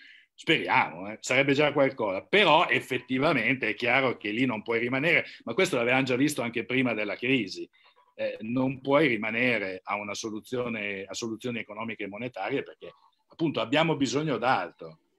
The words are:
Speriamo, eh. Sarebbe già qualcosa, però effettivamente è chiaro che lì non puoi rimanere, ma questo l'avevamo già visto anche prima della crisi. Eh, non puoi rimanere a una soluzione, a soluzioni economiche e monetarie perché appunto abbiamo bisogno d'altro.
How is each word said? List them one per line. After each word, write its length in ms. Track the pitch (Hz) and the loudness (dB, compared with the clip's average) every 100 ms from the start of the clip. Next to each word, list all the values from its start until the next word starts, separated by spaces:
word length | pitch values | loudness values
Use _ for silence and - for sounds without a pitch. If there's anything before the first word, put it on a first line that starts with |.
| - - _ | -20 -20 _
Speriamo, 760 | - - 147 87 123 117 85 98 | -6 0 0 4 2 2 -4 -12
eh. 80 | 110 | -8
Sarebbe 340 | - 127 143 | 0 2 4
già 180 | 139 151 | 4 4
qualcosa, 500 | 147 135 135 107 95 | 4 2 2 -2 -2
però 440 | - 196 185 156 170 | 2 4 6 6 4
effettivamente 1000 | 120 - 127 - 131 151 135 110 131 110 | 0 0 -6 -2 0 2 4 2 0 -2
è 60 | |
chiaro 420 | 104 120 131 131 101 | -2 2 2 2 0
che 140 | 104 | -4
lì 140 | 110 | 0
non 180 | 131 110 | 0 -2
puoi 160 | 110 113 | -2 -2
rimanere, 460 | 120 131 160 143 - - | 0 0 2 2 0 -8
ma 100 | - | -4
questo 220 | 117 185 131 | 0 2 2
l'avevamo 260 | 120 131 | 2 2
già 140 | 131 123 | 2 2
visto 260 | 143 147 | 0 0
anche 220 | 120 113 | -4 -6
prima 300 | 113 127 123 | -2 0 0
della 220 | 107 104 92 | -2 -4 -4
crisi. 520 | 123 135 95 85 85 _ _ _ _ | 0 0 -2 -8 -14 _ _ _ _
Eh, 220 | - 107 101 | -8 -6 -6
non 400 | 110 127 131 131 | -4 -2 -2 -2
puoi 280 | 127 143 151 | 2 4 4
rimanere 720 | 110 110 117 127 113 95 92 | 2 -2 0 0 0 -2 -6
a 140 | - 104 | -6 -6
una 180 | 104 | -6
soluzione, 920 | 101 113 107 - 123 120 110 101 98 | -8 -8 -10 -8 -6 -4 -6 -6 -8
a 100 | 98 | -8
soluzioni 440 | 95 113 110 123 113 | -8 -8 -6 -6 -8
economiche 460 | 104 104 113 104 | -8 -10 -10 -8
e 40 | 98 | -10
monetarie 540 | 104 123 92 101 131 | -8 -10 -6 -4 -4
perché 300 | - - 82 - _ _ _ | -6 -14 -18 -20 _ _ _
appunto 320 | - 165 123 | -4 -2 0
abbiamo 360 | 113 147 165 147 | 2 2 2 2
bisogno 400 | 135 131 156 113 | 0 0 0 0
d'altro. 640 | 120 117 85 - 82 - _ | 2 2 0 -10 -16 -18 _